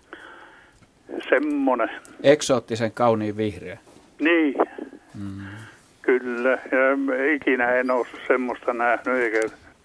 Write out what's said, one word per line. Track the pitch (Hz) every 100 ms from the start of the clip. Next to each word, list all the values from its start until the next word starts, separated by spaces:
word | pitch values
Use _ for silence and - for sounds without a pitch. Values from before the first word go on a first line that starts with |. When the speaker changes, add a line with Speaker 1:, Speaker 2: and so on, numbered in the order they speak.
| _ - - - - - - _ - _ - - -
Speaker 1:
Semmonen. | 131 151 147 135 120 110 - - -
Speaker 2:
Eksoottisen | 139 147 - - - 113 113
kauniin | - 120 113 107 104
vihreä. | 107 85 87 95 - - - -
Speaker 1:
Niin. | 165 170 151 120 - - - - -
Speaker 2:
Mm. | 110 101 98 98 107 110 - - _
Speaker 1:
Kyllä. | - 123 123 120 123
Ja | 123 - 131 135 139 135 127 139 147
ikinä | - 127 120
en | 127 127
oo | 127 110 - -
semmoista | 127 123 113 -
nähnyt, | 120 120 110 127 127
eikä | 117 110 110 - - -